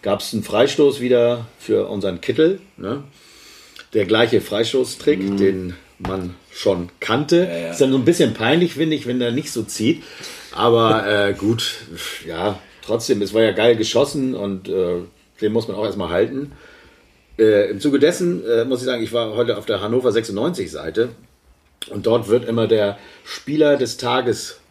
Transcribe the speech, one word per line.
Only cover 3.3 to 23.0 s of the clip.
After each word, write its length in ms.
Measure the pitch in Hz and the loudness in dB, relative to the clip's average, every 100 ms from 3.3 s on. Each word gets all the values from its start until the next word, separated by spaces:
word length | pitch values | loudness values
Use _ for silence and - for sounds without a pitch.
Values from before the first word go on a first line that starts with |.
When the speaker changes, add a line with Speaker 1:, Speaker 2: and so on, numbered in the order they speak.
| - - - - - - | -20 -20 -20 -20 -20 -4
Speaker 1:
Der 100 | 110 | -2
gleiche 360 | 95 113 117 113 | 2 2 4 2
Freistoßtrick, 800 | - 104 113 131 127 - - 147 | 0 -2 0 0 -2 -2 0 0
Speaker 2:
Mhm. 160 | 98 98 | 0 2
Speaker 1:
den 360 | 98 95 90 87 _ _ | 2 2 -6 -12 _ _
man 360 | 92 95 90 87 _ | -6 -6 -6 -12 _
schon 360 | - 104 92 87 _ | -4 0 0 -4 _
kannte. 480 | - 120 147 175 180 | -2 -2 2 2 2
Speaker 2:
Ja, 80 | 120 | -4
ja. 120 | 82 | -8
Speaker 1:
Ist 100 | 85 | 0
dann 100 | 135 | 2
so 40 | 131 | 4
ein 60 | |
bisschen 300 | 123 170 127 | 2 2 0
peinlich, 400 | 113 113 160 175 | 2 2 2 2
finde 220 | 131 160 147 | 0 -2 -2
ich, 100 | 117 | -2
wenn 120 | 123 | -2
der 100 | 120 | -2
nicht 180 | 120 156 | -2 -4
so 100 | 120 | -8
zieht. 400 | 101 - 110 170 - - - - - | -8 -2 0 0 -6 -18 -16 -16 -14
Aber, 540 | - 113 117 113 110 101 | 0 4 6 4 2 2
äh, 260 | 104 101 | 2 2
gut, 420 | 90 101 120 - - - 85 - - 80 | 0 0 0 -2 -8 -14 -14 -12 -12 -10
ja, 320 | 82 98 95 - - | -4 -4 -4 -14 -20
trotzdem, 380 | - 117 - 110 | -4 -4 0 -2
es 100 | 98 | 0
war 80 | 107 | 2
ja 100 | 110 | 2
geil 240 | 95 117 113 | 4 4 4
geschossen 580 | 107 117 139 151 131 | 2 2 0 0 -4
und, 340 | 123 101 95 92 | -4 -6 -6 -4
äh, 280 | 92 90 87 87 _ _ _ | -2 -2 -2 -8 _ _ _
den 120 | 107 | -2
muss 160 | 113 113 | 0 -2
man 80 | 98 | -4
auch 80 | |
erstmal 260 | 107 95 85 | -4 -4 -2
halten. 420 | 87 120 135 143 - - - - _ _ _ _ - | 0 0 -2 -8 -14 -20 -20 -20 _ _ _ _ 2
Äh, 320 | 110 104 98 | 4 4 2
im 100 | 98 | 0
Zuge 180 | 147 139 | 0 4
dessen, 460 | 147 175 175 180 104 | 2 2 -2 -2 0
äh, 180 | 117 | 0
muss 160 | 123 127 | 0 -2
ich 60 | 127 | -2
sagen, 160 | 120 | -4
ich 100 | 113 | -2
war 220 | 117 113 107 | -2 -2 -2
heute 200 | 120 104 | 0 -2
auf 100 | 104 | -2
der 140 | 101 | -4
Hannover 300 | 104 123 123 | 0 0 2
sechsundneunzig 580 | 107 110 101 143 170 85 | 0 -2 -4 -4 -4 -8
Seite 380 | 76 78 104 123 117 _ _ _ _ _ _ - | -8 -6 -2 -2 -4 _ _ _ _ _ _ -12
und 160 | 104 110 | -4 0
dort 220 | 117 101 | 0 2
wird 200 | 120 117 | 0 2
immer 180 | 117 110 | 0 2
der 320 | 110 101 101 | 2 2 -2